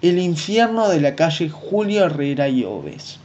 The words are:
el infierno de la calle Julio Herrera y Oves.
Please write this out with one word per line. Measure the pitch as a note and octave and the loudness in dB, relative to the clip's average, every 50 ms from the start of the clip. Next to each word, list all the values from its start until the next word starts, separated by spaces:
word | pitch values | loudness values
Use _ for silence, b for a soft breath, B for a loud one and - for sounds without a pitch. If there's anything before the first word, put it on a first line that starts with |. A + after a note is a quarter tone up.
el | - F3 F3 F3+ | 4 4 2 4
infierno | F3+ F3 E3+ D3+ - - G#3 A3+ A#3 A3+ A3 A3+ A3 G3+ | 2 0 -2 -2 -4 -2 2 2 2 2 2 0 2 2
de | F3+ D#3+ | 2 4
la | C#3+ C#3+ C3+ | 2 0 2
calle | - D#3+ E3 D#3 - F3+ D#3 | 2 0 0 0 -2 -4 -4
Julio | D3+ - - - - G#3 G#3+ G3+ G#3 G#3 G3 | -6 -10 -8 -2 -2 0 0 0 2 2 2
Herrera | E3 D3+ D3+ C#3+ C#3+ C#3+ C3+ C#3+ C#3 | 2 2 0 -2 -2 0 0 0 0
y | C3 B2+ A#2 | 2 0 0
Oves. | F#2 G#2 F2+ C#2+ D2 - - - - - - | -2 -4 -8 -8 -10 -12 -14 -16 -18 -18 -20